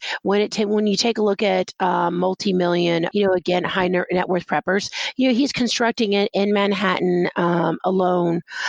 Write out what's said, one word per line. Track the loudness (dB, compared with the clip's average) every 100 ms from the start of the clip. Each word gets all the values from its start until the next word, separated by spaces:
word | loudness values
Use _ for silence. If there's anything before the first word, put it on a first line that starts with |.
| -8 -6
when | 0 0
it | 0
ta-, | -2 0
when | 0 0
you | 0
take | 0 0
a |
look | 0 0
at, | 0 0 -2 -2
uh, | 0 0 0
multi-million, | 0 -2 -2 -2 0 2 2 2 0 0
you | 0
know, | 2
again, | 0 0 -2 0
high | 0 0
ner-, | 0 0
net | -2 0
worth | -4 -2
preppers, | -2 0 -2 -4 -8 -8 0
you | 2
know, | 2
he's | 0
constructing | 0 -2 0 0 0 0
it | 0 0
in | 0 0
Manhattan, | 2 0 0 0 0 2 2 0 0
um, | 0 2 0 -2
alone | 0 0 2 2 0 -2 -6 -8